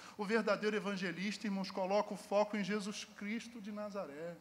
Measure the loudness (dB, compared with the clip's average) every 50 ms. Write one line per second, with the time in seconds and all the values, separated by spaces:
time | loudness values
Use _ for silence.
0 | -16 -12 -6 -4 0 2 2 4 6 4 4 4 4 2 2 2 0 0 -2 0
1 | 0 -2 -2 0 -2 -2 -2 -2 -2 -2 0 0 -2 -2 0 0 2 4 4 4
2 | 4 2 -2 -6 -2 2 4 4 4 4 2 -2 0 2 0 0 0 -2 -6 -6
3 | -8 -10 -10 -8 -6 -4 -4 -4 -6 -8 -12 -10 -10 -8 -6 -6 -6 -4 -4 -4
4 | -6 -6 -6 -8 -8 -8 -8 -10